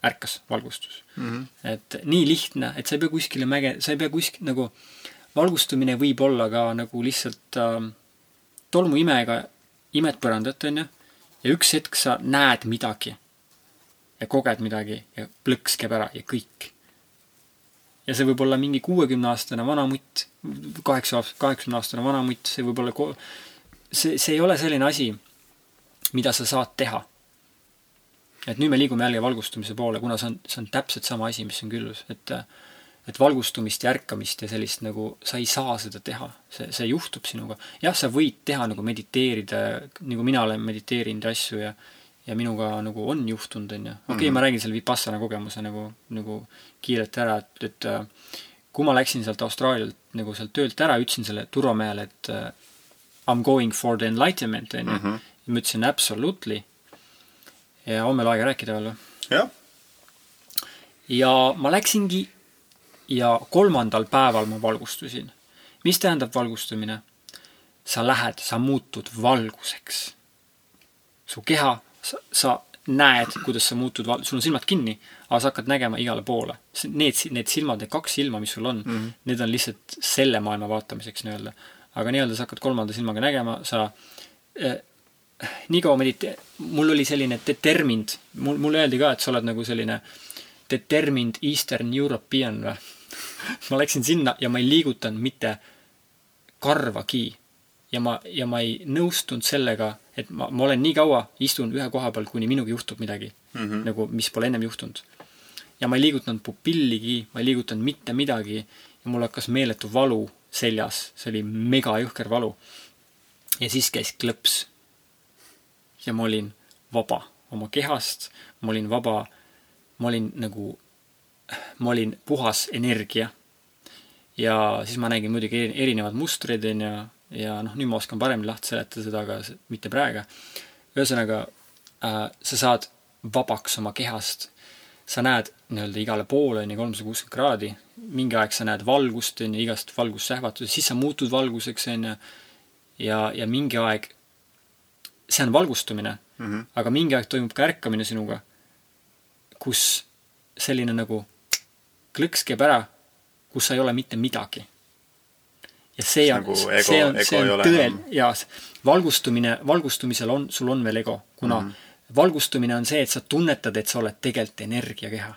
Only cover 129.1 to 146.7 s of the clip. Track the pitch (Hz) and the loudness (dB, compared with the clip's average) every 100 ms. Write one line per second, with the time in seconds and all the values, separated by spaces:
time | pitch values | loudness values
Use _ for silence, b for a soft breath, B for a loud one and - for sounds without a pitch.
129.1 | 107 104 104 107 - _ 110 107 131 139 | -4 -4 -8 -10 -16 _ -12 -4 -2 0
130.1 | 110 107 B B B B B B - 139 | -2 -10 B B B B B B 0 2
131.1 | 127 110 110 113 - - _ - _ 117 | 2 0 0 -4 -12 -20 _ -20 _ -4
132.1 | 107 107 - - 120 127 120 - _ _ | -4 -6 -8 -6 2 4 4 0 _ _
133.1 | _ 117 123 127 110 - - 107 101 117 | _ -2 -2 0 -2 -2 -4 -4 -4 -6
134.1 | 113 104 - - b b b b b b | -4 -6 -8 -12 b b b b b b
135.1 | - 123 123 110 - _ 107 104 98 110 | 0 4 4 2 -10 _ -8 -6 -4 -2
136.1 | 107 104 139 143 113 104 104 117 104 107 | -2 0 2 2 2 -4 -4 -6 -6 -8
137.1 | 113 - - 139 113 104 107 _ - 226 | -8 -8 -2 0 0 -4 -8 _ -20 -10
138.1 | 139 131 113 107 - 113 107 104 139 131 | -4 0 2 2 0 -2 -2 2 4 4
139.1 | 113 - - 113 107 117 110 - - 117 | 0 -6 -4 -4 -2 -2 -4 -6 -4 -2
140.1 | 104 - 127 127 - 113 - - 127 139 | -2 -6 -4 -6 -8 -4 -2 0 2 0
141.1 | 147 127 127 131 117 120 113 - 117 113 | 0 0 2 0 -2 -6 -6 -4 -4 -4
142.1 | 107 B B B B B _ _ _ 110 | -6 B B B B B _ _ _ -2
143.1 | 107 107 107 113 123 143 123 113 107 - | 0 0 -2 -2 -2 0 0 2 0 -4
144.1 | _ _ _ _ _ _ _ _ _ - | _ _ _ _ _ _ _ _ _ -20
145.1 | _ _ - 131 127 180 127 - 107 104 | _ _ 0 4 4 4 0 -4 -6 -6
146.1 | 110 _ _ 113 104 120 | -8 _ _ -6 -6 -6